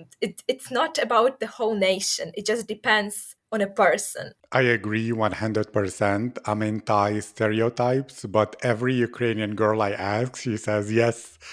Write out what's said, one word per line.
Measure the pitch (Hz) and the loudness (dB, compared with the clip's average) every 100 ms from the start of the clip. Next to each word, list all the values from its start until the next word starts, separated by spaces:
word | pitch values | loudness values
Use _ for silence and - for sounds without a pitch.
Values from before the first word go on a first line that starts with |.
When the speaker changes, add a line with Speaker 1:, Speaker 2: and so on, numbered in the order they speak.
| 165 - | -20 -8
Speaker 1:
it, | 208 - - | -8 -6 -6
it's | 262 - | -6 -4
not | 247 320 - | -2 -2 -2
about | 233 233 240 269 | 0 4 2 0
the | 220 | -8
whole | - 220 | -4 -2
nation. | 214 190 185 - - - - | 2 2 2 0 -4 -6 -6
It | 208 | -2
just | 226 220 | -2 -4
depends | 214 247 214 208 - - - _ | -6 0 2 0 -4 -6 -10 _
on | 220 | -2
a | 196 | 0
person. | 196 185 156 - - 113 - _ | 4 4 4 0 -6 -10 -14 _
Speaker 2:
I | 127 | 2
agree | 123 117 107 110 113 | 4 2 0 -2 -2
one | 113 110 | 0 0
hundred | - 110 107 107 | 0 -2 -2 -2
percent. | 110 98 - 104 101 120 - - | 0 -2 0 0 2 -2 -4 -4
I'm | 107 | -2
anti-stereotypes, | 107 107 - 107 101 107 - - 110 107 113 - 123 131 135 - 110 | -2 -2 0 2 4 0 -4 -2 0 2 0 0 0 0 -2 -10 -2
but | 107 104 - | 2 2 0
every | 123 110 123 127 | -2 0 0 0
Ukrainian | 117 - 120 110 104 104 | 0 0 -2 -2 -2 0
girl | 107 110 | 2 2
I | 104 | 0
ask, | 104 98 104 127 - | -2 0 0 -2 -4
she | 127 107 | -6 -4
says, | - 107 104 | -2 -2 0
"Yes, | 110 117 113 - - - | 2 2 0 -8 -20 -20